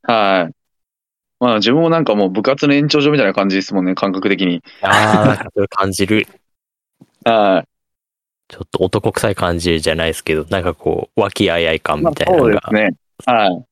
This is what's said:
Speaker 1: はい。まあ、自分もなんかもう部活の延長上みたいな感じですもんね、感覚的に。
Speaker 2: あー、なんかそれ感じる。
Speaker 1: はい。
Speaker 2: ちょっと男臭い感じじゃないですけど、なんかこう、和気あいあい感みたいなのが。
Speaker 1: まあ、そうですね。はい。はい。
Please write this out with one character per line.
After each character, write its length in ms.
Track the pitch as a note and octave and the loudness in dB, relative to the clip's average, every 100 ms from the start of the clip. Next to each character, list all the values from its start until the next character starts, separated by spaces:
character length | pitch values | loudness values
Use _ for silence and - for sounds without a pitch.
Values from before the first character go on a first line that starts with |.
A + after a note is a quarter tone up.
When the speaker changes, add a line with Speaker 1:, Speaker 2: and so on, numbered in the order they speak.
Speaker 1:
は 460 | - A#2 G2+ F#2+ E2+ | 0 2 2 2 -2
い。 40 | - _ _ _ _ _ _ _ _ | -8 _ _ _ _ _ _ _ _
ま 120 | B2 | -2
あ、 20 | A2 | 0
自 160 | A#2 | 2
分 80 | C#3+ | 2
も 80 | E3 | 2
な 100 | E3 | 2
ん 40 | |
か 100 | C#3+ | 0
も 120 | G#2 F#2+ | 0 0
う 40 | |
部 120 | F#2+ | 0
活 240 | G#2+ C#3+ D3 | -2 0 2
の 80 | |
延 140 | C#3+ D3 | 2 2
長 120 | D3+ | 2
上 100 | C#3+ | 2
み 60 | D3 | 2
た 60 | |
い 20 | G2+ | 0
な 60 | |
感 160 | F#2+ G2 | 0 0
じ 80 | F#2+ | 0
で 60 | |
す 120 | F#2 | -2
も 80 | G2 | -2
ん 40 | F#2 | -2
ね、 80 | |
感 180 | F#2 G2 | -2 -2
覚 160 | F#2+ G#2 | -2 -2
的 160 | F#2+ F#2 | 0 0
に。 160 | F2 - - | -2 -8 -6
Speaker 2:
あ 400 | G2 G#2 G#2+ G#2+ | -2 2 2 4
ー、 20 | G#2+ | 2
な 80 | |
ん 20 | G#2 | 0
か 140 | G2 | -4
そ 60 | - | -4
れ 80 | G2+ | -2
感 240 | - G2 | -2 -2
じ 140 | F#2 G2 | -2 0
る。 200 | G#2+ - - _ _ _ _ _ _ - _ | 0 -2 -12 _ _ _ _ _ _ -20 _
Speaker 1:
は 400 | A#2 A2+ G2+ F#2 | 0 2 4 2
い。 40 | - _ _ _ _ _ _ _ _ | -2 _ _ _ _ _ _ _ _
Speaker 2:
ち 80 | - | -16
ょ 40 | |
っ 40 | - | -8
と 120 | - | -2
男 300 | F#2 G#2+ A2 | -2 0 -2
臭 180 | - A2 | -2 -4
い 40 | |
感 240 | G2 F#2 E2+ | -2 -2 -2
じ 220 | F2 E2 | 0 0
じ 100 | D#2 | 0
ゃ 40 | |
な 100 | D#2+ | -2
い 40 | E2 | -4
で 40 | |
す 100 | D#2+ | -4
け 100 | - | -4
ど、 120 | D#2 D#2 | -4 -2
な 120 | F#2+ | -4
ん 20 | |
か 120 | F2 | -4
こ 360 | D#2+ E2+ - - - | -4 -6 -6 -4 -2
う、 40 | |
和 100 | G2 | -2
気 200 | - G2+ | 0 0
あ 80 | E2+ | 2
い 80 | E2+ | 0
あ 60 | |
い 80 | D#2+ | -2
感 200 | - D2+ | -2 -2
み 140 | E3+ | -2
た 100 | C#3+ | -2
い 20 | - | 0
な 100 | F3+ | 2
の 80 | |
が。 80 | A#2+ | 2
Speaker 1:
ま 40 | G#2 | 0
あ、 20 | |
そ 60 | - | -2
う 40 | |
で 40 | G#2+ G#2 | -2 -2
す 40 | |
ね。 60 | - _ _ - | -4 _ _ -2
は 200 | A#2+ G2+ | 2 0
い。 40 | |
は 20 | |
い。 120 | F2 - | -2 -12